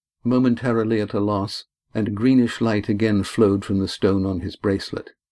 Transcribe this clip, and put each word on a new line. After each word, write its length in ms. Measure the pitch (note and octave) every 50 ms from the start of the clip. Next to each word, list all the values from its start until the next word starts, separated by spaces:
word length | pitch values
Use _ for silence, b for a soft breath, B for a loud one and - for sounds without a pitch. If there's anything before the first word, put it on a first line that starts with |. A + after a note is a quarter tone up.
| _ _ _ _ -
momentarily 800 | A#2 B2+ B2+ C3 B2+ A#2+ A#2 B2+ B2+ A#2 A2+ A2 A2 A2+ G#2+
at 140 | G#2 G2+ -
a 60 | G#2
loss, 440 | G2+ G#2 G#2 G2 G2 G2 - - - _ _ _ _ _ -
and 200 | A2+ G#2+ G#2+ G2+
greenish 460 | G2+ A2+ C3 C3+ B2+ A#2+ A2+ - -
light 280 | A#2 A2+ G#2+ G#2 G2 -
again 340 | G#2+ G2+ A2 A2 G#2 G2+ F#2+
flowed 420 | - - - A2+ G2+ G2 G2+ G2
from 140 | - G#2 G2
the 100 | G2 F2+
stone 380 | - - - G2 G2 G2 F#2+
on 140 | G2 F#2+ F2
his 160 | E2+ F#2 -
bracelet. 560 | - - G#2 G2 F#2+ - - - F2+ - - _ _ _ _